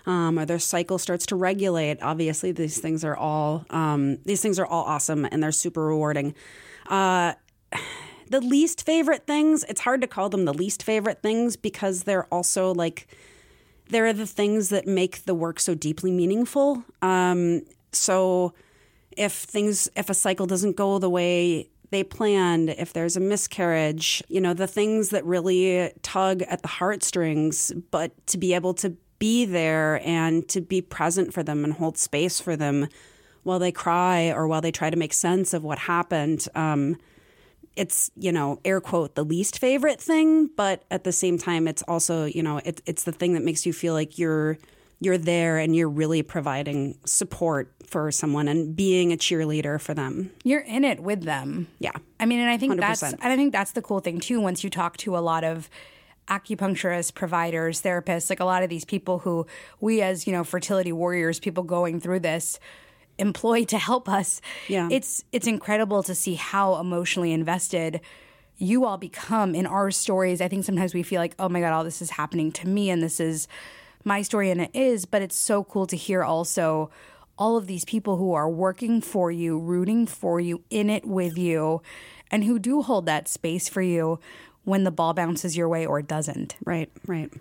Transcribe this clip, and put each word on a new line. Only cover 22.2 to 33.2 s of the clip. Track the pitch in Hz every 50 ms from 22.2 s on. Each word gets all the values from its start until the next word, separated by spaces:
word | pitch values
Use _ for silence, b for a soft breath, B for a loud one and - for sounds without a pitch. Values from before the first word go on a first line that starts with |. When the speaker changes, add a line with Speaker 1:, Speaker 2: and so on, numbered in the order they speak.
| 220 208 202 190 180 175 170 165 165 160
Speaker 1:
if | - - 170 - -
there's | 165 170 170 175
a | 180
miscarriage, | 185 196 208 202 - - - 202 175 170 165 160 156 151 156 160 156 - - - - -
you | 170 190
know, | 180 175 175
the | 175 190
things | 190 - 208 208 214 220 220 208 -
that | 208 180 147
really | 170 180 175 165 190 185 180 185 185 180 180 175 - - -
tug | - - - 190 190 190 190 185
at | 180 - 180 -
the | - 156
heartstrings, | - - 180 214 208 - - - - 180 165 160 151 151 156 156 156 - - - 175 175 - -
but | - 156 170 - - _ - -
to | - 175
be | 185 180 175
able | 180 175 185 180
to | - 214 185 165 - _ _ _ -
be | 214 220 233 240 240
there | 190 180 170 160 160 160 160 156 156 156 - -
and | 160 170 165 160 165 160 165 165 -
to | - 185
be | 165 - 190 185
present | - - - - 156 170 165 196 175 - -
for | 180
them | 156 151 147 147
and | 147 151 156
hold | - 160 160 - -
space | - - 147 147 175 180 - -
for | - 180 160
them | 151 151 143 139 143 147 147 B B B B B B